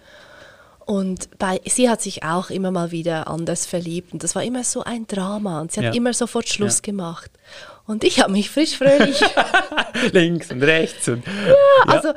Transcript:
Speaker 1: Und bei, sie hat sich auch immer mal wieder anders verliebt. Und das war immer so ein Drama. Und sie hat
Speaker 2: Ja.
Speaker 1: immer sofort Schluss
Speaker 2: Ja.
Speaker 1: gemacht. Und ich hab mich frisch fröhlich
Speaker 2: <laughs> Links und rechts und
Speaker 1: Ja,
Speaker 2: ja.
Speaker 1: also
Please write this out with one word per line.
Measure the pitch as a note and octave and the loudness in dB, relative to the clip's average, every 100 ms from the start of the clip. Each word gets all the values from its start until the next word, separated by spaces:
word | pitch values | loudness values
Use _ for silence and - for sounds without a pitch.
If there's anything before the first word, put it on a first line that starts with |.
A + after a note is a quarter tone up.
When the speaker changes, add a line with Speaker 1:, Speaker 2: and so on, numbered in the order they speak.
| _ - - - - - _ _ - | _ -20 -20 -20 -20 -20 _ _ -4
Speaker 1:
Und | G3+ F#3+ F3+ - - | -2 -2 -6 -10 -6
bei, | G3 F#3 - | -4 -4 -2
sie | - B3 | 0 0
hat | A3 | -2
sich | G3+ - | -6 -8
auch | D3+ F3 F3+ | -4 -4 -4
immer | F#3 F#3 | -6 -4
mal | F3+ E3+ | -4 -4
wieder | E3+ E3 D#3+ - | -6 -4 -6 -6
anders | D#3 E3 F3 - | -6 -6 -6 -6
verliebt. | F3+ E3+ E3+ - | -6 -6 -8 -10
Und | D#3+ | -8
das | E3 | -6
war | G3 | -6
immer | A3 B3 | -6 -4
so | A#3+ B3 | -4 -6
ein | - A#3 A3 | -6 -8 -6
Drama. | G3+ F#3 G#3 G3+ D#3 | -6 -4 -6 -6 -6
Und | E3 | -6
sie | - | -4
hat | A#2+ | -2
Speaker 2:
Ja. | |
Speaker 1:
immer | A#3+ B3 | 0 -2
sofort | A#3 A#3 A#3 - | -2 -4 -4 -4
Schluss | - G#3 - | -2 -2 -2
Speaker 2:
Ja. | |
Speaker 1:
gemacht. | - G3+ E3+ E3+ - _ _ - - - - | -4 -6 -8 -10 -16 _ _ -20 -20 -20 -8
Und | G#3+ | -2
ich | F4+ B3+ | 0 2
hab | G#3 | 2
mich | G3 G3 | 2 0
frisch | C#4 D#4 - | 0 -2 2
fröhlich | C4+ C#4+ B3 C4+ | 4 6 6 4
Speaker 2:
<laughs> | F#4+ - - G4 - D4+ - A#3 A#3+ | 2 2 2 0 0 -4 -4 -2 2
Links | F#3+ E3+ E3+ - | 4 4 0 -4
und | B2+ | 0
rechts | C#3+ D#3+ D3+ - - | 2 4 2 -2 -4
und | A#2+ B2+ | -4 -4
Speaker 1:
Ja, | G3+ G3+ | -4 6
Speaker 2:
ja. | C#5 C#5 C5+ - | 8 8 8 6
Speaker 1:
also | D#4 D4+ | 4 2